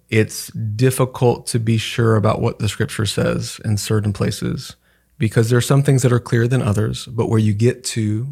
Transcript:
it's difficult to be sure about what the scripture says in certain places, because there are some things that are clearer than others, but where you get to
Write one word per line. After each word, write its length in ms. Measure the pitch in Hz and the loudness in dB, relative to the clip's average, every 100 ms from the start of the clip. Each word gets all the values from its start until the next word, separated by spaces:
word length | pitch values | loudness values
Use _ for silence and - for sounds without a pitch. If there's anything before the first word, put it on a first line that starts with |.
| _ | _
it's 380 | 110 107 - - | 2 2 -2 -12
difficult 920 | - 110 104 127 127 127 - 123 - - | -8 -6 0 2 2 -2 2 2 2 -2
to 120 | 120 | -2
be 200 | 110 113 | 0 0
sure 380 | - - 113 110 | -2 0 2 4
about 240 | 107 - | 2 2
what 160 | 117 - | 0 -2
the 100 | 110 | -4
scripture 380 | - 107 - 107 | -2 -4 -2 -2
says 540 | - 117 117 117 - | 0 0 -2 -6 -8
in 120 | - 104 | -4 -2
certain 340 | - 110 104 | 0 -2 0
places, 640 | 98 104 107 120 - - - _ _ _ - | -2 -2 -2 -6 -6 -10 -18 _ _ _ -4
because 300 | 110 120 110 | 0 2 2
there 80 | 123 | 2
are 60 | |
some 200 | 120 139 | 2 2
things 200 | 139 135 | 4 4
that 100 | 123 | 4
are 60 | 120 | 2
clearer 280 | - 120 120 | 0 0 2
than 120 | 127 | 0
others, 440 | 110 101 113 127 - | 0 0 -2 -4 -6
but 220 | 113 113 | -4 0
where 100 | 110 | 2
you 160 | 107 | 2
get 300 | 101 117 123 | 2 2 0
to 420 | - - 107 107 131 | -4 -4 -2 -4 -6